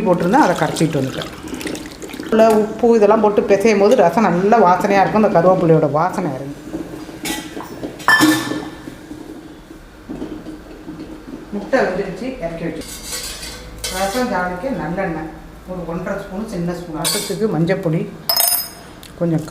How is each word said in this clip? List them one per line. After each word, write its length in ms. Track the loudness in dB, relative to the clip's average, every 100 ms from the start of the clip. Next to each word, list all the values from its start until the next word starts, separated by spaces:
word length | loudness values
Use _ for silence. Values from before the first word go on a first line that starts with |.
| 4
போட்டிருந்தா 340 | 2 4 4 4
அதை 80 | 2
கரைச்சிட்டு 400 | 0 0 0 0
வந்துட்டேன். 300 | -2 -4 -8 -12 -12 -8 -8 -8 -10 -14 -14 -12 0
உள்ள 160 | 6 6 6
உப்பு 280 | 2 2 4 6
இதெல்லாம் 260 | 6 6
போட்டு 220 | 4 4 4
பிசையும் 320 | 4 4 6
போது 120 | 6 6
ரசம் 260 | 6 4 2
நல்லா 300 | 4 4 6 6
வாசனையா 360 | 4 4 4
இருக்கும். 180 | 4 4
அந்த 100 | 4 6
கருவேப்பிலையோட 520 | 4 4 4 4 4 2
வாசனை 380 | 0 -2 -4 -6
இறங்கும். 240 | -10 -12 -10 -10 -10 -14 -14 -10 -8 -8 -10 -12 -12 -12 -12 -6 0 4 4 2 -2 -6 -10 -14 -16 -18 -16 -16 -16 -18 -18 -20 -20 -20 -20 -18 -16 -12 -12 -12 -14 -16 -18 -18 -16 -14 -16 -16 -16 -16 -12
முட்டை 260 | -10 -2 0 0
வெந்துருச்சு, 420 | -2 -6 -8 -10 -8
இறக்கி 200 | -8 -6 -8
வச்சு. 160 | -8 -12 -14 -12 -10 -10 -12 -14 -14 -16 -12 -8 -4
ரசம் 360 | -2 -2 -2 -2
தாளிக்க 400 | -2 -4 -6 -4
நல்லெண்ணெய் 500 | -4 -4 -4 -4 -8 -14 -18 -16 -12
ஒரு 100 | -10 -8
ஒன்றரை 280 | -6 -6 -6
ஸ்பூன், 260 | -8 -8 -6
சின்ன 240 | -4 -4 -6
ஸ்பூன். 240 | -8 -6
ரசத்துக்கு 500 | -4 -4 -4 -2 -2 0
மஞ்சப்பொடி, 480 | 0 0 0 -2 -4 -8 -4 0 0 -2 -6 -14 -20 -20 -16 -4
கொஞ்சம் 300 | 0 0 0